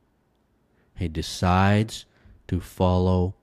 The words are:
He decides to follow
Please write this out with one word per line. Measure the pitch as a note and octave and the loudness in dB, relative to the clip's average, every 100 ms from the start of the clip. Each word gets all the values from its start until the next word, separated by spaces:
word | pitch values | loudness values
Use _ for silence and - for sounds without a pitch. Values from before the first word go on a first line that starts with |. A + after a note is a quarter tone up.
| _ _ _ _ _ _ _ _ _ - | _ _ _ _ _ _ _ _ _ -8
He | F2 | -8
decides | D#2+ E2 - F#2 F#2 G2 G#2 G#2+ - - _ - - - | -6 -8 -2 0 2 4 2 0 -6 -20 _ -20 -20 -8
to | F2+ | -8
follow | - - F#2 F#2 F#2 F2+ F2+ - | -6 -2 0 2 2 2 0 -4